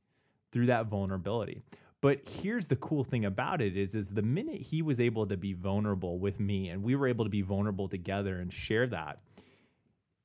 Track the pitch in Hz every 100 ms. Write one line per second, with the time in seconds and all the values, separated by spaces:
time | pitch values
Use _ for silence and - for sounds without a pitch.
0 | _ _ _ _ _ 123 120 117 113 101
1 | 95 95 87 113 101 - - - - _
2 | 139 139 - - 190 240 175 127 - 151
3 | 127 127 104 98 139 180 104 92 98 107
4 | 98 101 107 156 285 196 - 156 156 123
5 | 120 110 101 98 98 90 98 101 107 95
6 | 90 87 98 98 101 98 92 90 107 139
7 | 135 120 107 101 95 98 107 98 95 95
8 | 90 98 98 92 87 - - 110 127 92
9 | 76 - - - - _ _ _ _ _
10 | _ _